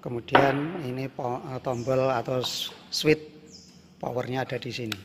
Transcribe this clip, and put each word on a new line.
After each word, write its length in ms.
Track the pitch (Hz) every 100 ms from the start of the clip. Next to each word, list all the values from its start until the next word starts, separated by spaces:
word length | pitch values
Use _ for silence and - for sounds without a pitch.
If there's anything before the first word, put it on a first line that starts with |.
Kemudian 800 | - 120 113 135 139 135 151 185 135
ini 240 | 127 135
po-, 300 | - 127 123 156
eh, 100 | 127
tombol 480 | 131 120 120 131 131
atau 320 | 123 117 127
s-, 320 | 120 - - - -
switch 320 | - 151 151 - - - - - - - -
powernya 480 | - 123 117 131 123
ada 80 | 123
di 160 | 127
sini. 280 | 113 117 98